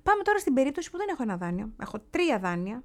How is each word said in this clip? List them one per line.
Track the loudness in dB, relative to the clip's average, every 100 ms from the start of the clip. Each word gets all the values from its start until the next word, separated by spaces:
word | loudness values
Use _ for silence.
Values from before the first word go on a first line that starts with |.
Πάμε | 2 2
τώρα | 4 2
στην | 4
περίπτωση | 4 4 0 -6
που | -4
δεν | -4
έχω | -2
ένα | -2 -2
δάνειο. | -2 -4 -6 -10
Έχω | -10 -10 -4
τρία | 0 2 2
δάνεια. | 0 -2 -4 -8